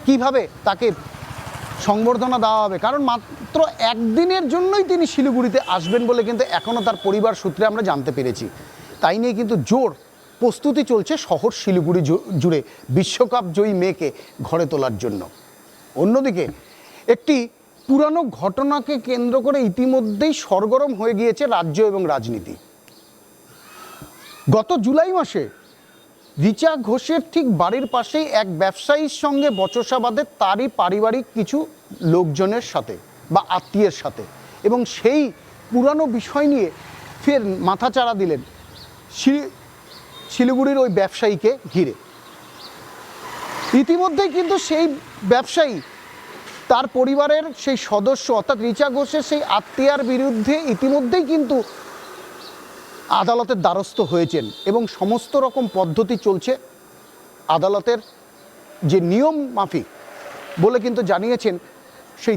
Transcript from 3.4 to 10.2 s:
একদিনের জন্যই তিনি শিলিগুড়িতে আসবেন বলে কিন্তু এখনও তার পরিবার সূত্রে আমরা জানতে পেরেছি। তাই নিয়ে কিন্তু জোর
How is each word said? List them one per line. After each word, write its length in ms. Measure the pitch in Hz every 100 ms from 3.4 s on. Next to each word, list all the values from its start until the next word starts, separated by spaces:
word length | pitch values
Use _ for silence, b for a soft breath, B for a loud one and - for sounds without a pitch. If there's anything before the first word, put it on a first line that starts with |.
| - 320 311 - 226
একদিনের 520 | 233 233 233 359 370 285
জন্যই 360 | 339 370 403 381
তিনি 140 | 359 320
শিলিগুড়িতে 460 | - 269 247 247 254 - 185
আসবেন 260 | 165 233 240
বলে 120 | 240 220
কিন্তু 160 | 240 - 170
এখনও 220 | 220 233 220
তার 120 | 220 196
পরিবার 280 | 208 220 196
সূত্রে 220 | 190 151 214
আমরা 120 | 214 190
জানতে 200 | 143 135 135
পেরেছি। 300 | 127 - 107 - B B B B
তাই 140 | 160 208
নিয়ে 160 | 247 208
কিন্তু 160 | 214 175 117
জোর 200 | 247 233 143 - -